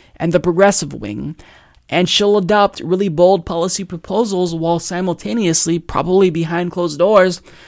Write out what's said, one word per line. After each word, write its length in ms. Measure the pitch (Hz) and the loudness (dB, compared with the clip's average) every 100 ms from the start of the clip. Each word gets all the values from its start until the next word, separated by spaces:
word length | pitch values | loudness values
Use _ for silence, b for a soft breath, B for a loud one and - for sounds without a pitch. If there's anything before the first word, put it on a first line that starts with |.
| B B | B B
and 160 | 165 | 0
the 80 | 175 | 0
progressive 520 | 180 175 196 190 147 | 0 4 4 2 -4
wing. 440 | 135 104 107 139 165 b b b b b | -8 -10 -8 -10 -12 b b b b b
And 220 | 156 180 | -2 0
she'll 280 | - 202 208 | 0 2 2
adopt 420 | 180 208 202 - | 2 2 2 0
really 300 | 160 185 196 | -4 -2 0
bold 360 | 156 175 196 - | 4 4 4 -2
policy 380 | 170 180 - | -4 -4 -6
proposals 720 | 185 170 - 196 233 190 180 165 | -8 -14 -6 -4 -2 -2 -2 -2
while 240 | 165 170 | -2 -2
simultaneously, 960 | - 180 185 170 208 226 190 160 175 170 | -2 -4 -4 -4 -6 -2 0 0 0 -2
probably 540 | - 131 160 185 185 | -4 -4 0 2 2
behind 400 | 165 160 170 175 | 0 -4 -4 -4
closed 260 | 180 175 147 | -4 -4 0
doors, 460 | 185 214 185 175 - B | 4 4 4 0 -10 B